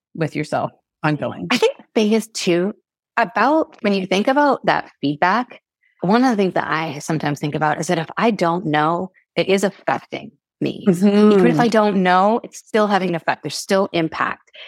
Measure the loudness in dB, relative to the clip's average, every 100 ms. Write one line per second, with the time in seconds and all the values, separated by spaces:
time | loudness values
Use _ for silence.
0 | _ -8 -6 -6 -4 -4 -4 -8 _ _
1 | -4 -2 -4 -8 -2 0 0 -2 -6 -2
2 | 0 0 -2 -4 0 0 0 -6 _ _
3 | _ -4 -2 0 2 2 0 -4 -2 -2
4 | 0 0 2 2 2 2 0 0 -2 _
5 | -6 0 0 0 -4 -12 _ _ _ _
6 | 0 2 2 2 0 0 -2 -4 -6 -8
7 | -6 -4 -4 -4 -6 -2 -2 -2 -2 -4
8 | -4 -2 0 0 0 -2 -2 0 0 -2
9 | -6 _ _ -4 0 0 0 -4 -6 -6
10 | -6 -14 -16 -20 _ _ -6 -2 0 2
11 | 4 6 6 6 4 4 2 2 2 2
12 | 2 2 2 0 -4 -16 -4 -2 0 0
13 | 0 -2 -4 -4 -6 -8 -2 0 0 -2
14 | -2 -2 -6 -6 _ -20